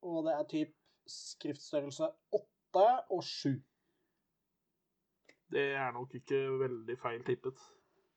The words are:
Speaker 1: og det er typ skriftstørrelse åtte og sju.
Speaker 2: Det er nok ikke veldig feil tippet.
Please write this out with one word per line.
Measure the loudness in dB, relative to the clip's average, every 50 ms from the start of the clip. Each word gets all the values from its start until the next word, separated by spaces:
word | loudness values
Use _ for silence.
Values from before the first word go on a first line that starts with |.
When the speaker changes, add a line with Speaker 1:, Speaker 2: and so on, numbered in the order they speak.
| -8
Speaker 1:
og | -4 -2 0 0
det | 2 0 0
er | 0 -2
typ | -2 -4 -4 -4 -8 _ _ _ _ _ _
skriftstørrelse | -16 -16 -14 -14 -14 -12 -8 -6 -6 -6 -6 -6 -4 -4 -2 -2 -4 -4 -2 -2 -4 -4 _ _ -2 -2
åtte | -2 -2 _ _ _ _ _ 6 8 8 8 8 6 2 -2
og | -2 -2 -2
sju. | -4 -6 -2 0 0 0 -2 -4 _ _ _ _ _ _ _ _ _ _ _ _ _ _ _ _ _ _ _ _ _ _ _ _ _ _ _ _ _ _ _ _ -20 -20 _ _ -4
Speaker 2:
Det | 0 0 0 0 0
er | 0 -2 -2
nok | -2 -4 -8 -10 -12
ikke | -10 -4 0 0 0 2 2 0 0
veldig | 0 0 -2 -4 -6 -6 -6 -4
feil | -4 -4 -4 -4 -2
tippet. | -2 -2 -2 -2 -6 -8 -10 -14 -20 -20 _ _ _ _ _ _ _ _